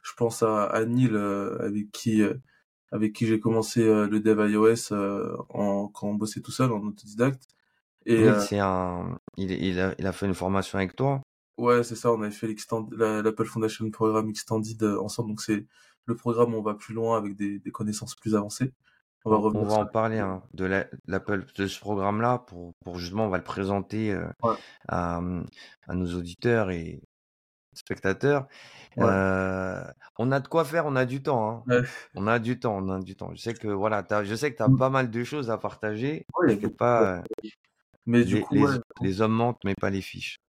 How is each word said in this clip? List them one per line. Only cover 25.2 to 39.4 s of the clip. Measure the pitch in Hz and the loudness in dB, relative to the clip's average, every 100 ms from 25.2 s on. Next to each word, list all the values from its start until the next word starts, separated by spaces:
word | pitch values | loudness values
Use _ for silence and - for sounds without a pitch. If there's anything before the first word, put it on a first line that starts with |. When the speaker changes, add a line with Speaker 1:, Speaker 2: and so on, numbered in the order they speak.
Speaker 2:
mmh, | 87 90 - - - _ - | -4 -6 -8 -14 -20 _ -6
à | 90 | -4
nos | 87 90 | -2 -4
auditeurs | 87 87 120 117 98 | -8 -4 2 2 0
et | 87 82 80 - _ _ _ _ _ _ - | -4 -6 -12 -18 _ _ _ _ _ _ -20
spectateurs. | - 101 95 95 135 143 135 - - - - - | -10 -4 -2 0 2 2 -2 -16 -20 -20 -12 0
Speaker 1:
Ouais. | 95 95 | 4 4
Speaker 2:
Heu, | 95 95 95 95 92 92 - - - - | 2 2 0 -2 -4 -6 -10 -16 -16 -2
on | 123 | 0
a | 135 | 0
de | 131 | 0
quoi | 165 147 | 0 0
faire, | 165 151 | -2 0
on | 131 | 0
a | 127 | 0
du | 135 | -2
temps, | 139 127 110 | 0 0 0
hein. | 117 123 | -4 0
Speaker 1:
Ouais. | 123 127 - - - | 0 0 -8 -14 -4
Speaker 2:
On | 104 | 0
a | 117 | 0
du | 113 123 | 0 -2
temps, | 120 101 | -2 -2
on | 95 | -2
a | 95 | -4
du | 92 95 | -6 -12
temps. | 92 85 | -12 -8
Je | |
sais | 113 110 | -8 -6
que, | 107 | -4
voilà, | 101 107 107 | 0 0 0
t'as, | 85 104 98 | 0 -2 0
je | 110 | -2
sais | 147 | -4
que | 123 | 2
t'as | 113 | 4
Speaker 1:
Mmh. | 131 | 4
Speaker 2:
pas | 131 | 4
mal | 135 123 | 2 0
de | 117 | -4
choses | 120 147 117 | -4 -4 -4
à | 107 | -4
partager. | 101 - 107 107 135 156 - - | -4 -6 -6 -4 -4 -6 -8 2
Speaker 1:
Ouais, | 151 | 2
il | |
y | |
a | 101 | 4
Speaker 2:
T'inquiète | 104 - | -2 0
Speaker 1:
beaucoup, | 120 120 | 2 4
ouais. | 101 | 4
Speaker 2:
pas, | 90 | 0
heu, | - - 107 _ _ _ _ _ - | -6 -12 -12 _ _ _ _ _ 2
Speaker 1:
Mais | 120 92 | 4 4
du | 104 | 2
Speaker 2:
les, | |
Speaker 1:
coup, | - | 2
Speaker 2:
les, | 143 139 | 4 4
Speaker 1:
ouais, | 127 - - | 2 -4 -4
Speaker 2:
les | 95 95 | -2 2
hommes | 110 | 2
mentent, | 113 | 4